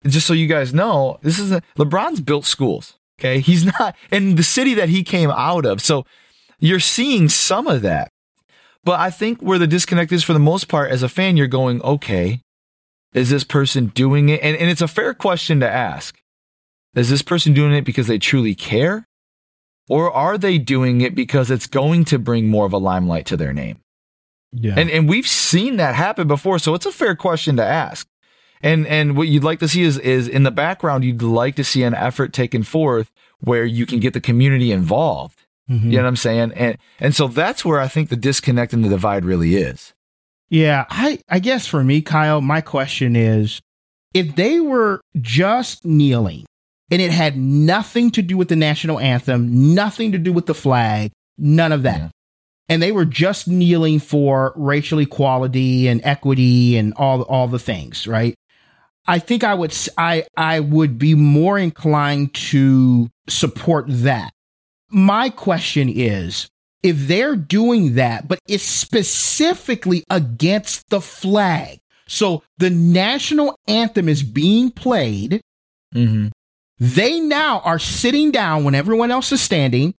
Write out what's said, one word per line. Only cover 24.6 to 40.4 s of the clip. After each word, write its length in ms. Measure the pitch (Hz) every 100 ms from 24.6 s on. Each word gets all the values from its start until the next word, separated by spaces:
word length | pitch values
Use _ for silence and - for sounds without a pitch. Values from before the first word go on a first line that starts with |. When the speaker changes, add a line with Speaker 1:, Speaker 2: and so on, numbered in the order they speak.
| 110 101
Speaker 1:
And, 120 | 165
and 200 | 156 156
we've 180 | 208 262
seen 500 | - - 170 240 233
that 180 | 151 123
happen 320 | 180 220 160
before. 320 | 143 190 180
So 160 | 156 170
it's 100 | -
a 60 |
fair 240 | - 240 175
question 420 | 185 165 - 131
to 80 | 104
ask. 420 | 151 120 - - _ _ _ _ _
And, 240 | 151 160 151
and 300 | 151 147 139
what 100 | 160
you'd 160 | 147
like 160 | 143 165
to 80 | 160
see 140 | 170
is, 160 | 170 135
is 300 | 127 131 120
in 160 | 139
the 80 | 135
background, 520 | 117 156 190 170 135
you'd 180 | 127 117
like 340 | 117 113 127 143
to 80 |
see 200 | 135 135
an 100 | 123 113
effort 360 | 113 - 135
taken 320 | - 123 123
forth 480 | 107 160 156 120 110 _ _ _
where 260 | - 120 117
you 200 | 117 120
can 140 | 120
get 140 | 117
the 80 | 120
community 500 | - 120 139 135 123
involved. 680 | 98 85 127 160 78 67 _ _ _ -
Speaker 2:
Mm-hmm. 200 | 120 113
Speaker 1:
You 80 | 123
know 60 |
what 60 | 127
I'm 60 | 123
saying? 360 | 123 113 117
And, 240 | - 120 107 _ _
and 160 | 135 139
so 120 | 139
that's 380 | 120 180 - -
where 140 | 147
I 80 | 131
think 220 | 156 151
the 60 | 123
disconnect 560 | 131 135 - 120 120
and 120 | 117 110
the 40 |
divide 360 | 98 104 101 87
really 300 | 92 82 95
is. 380 | 73 64 - _ _ _ _ _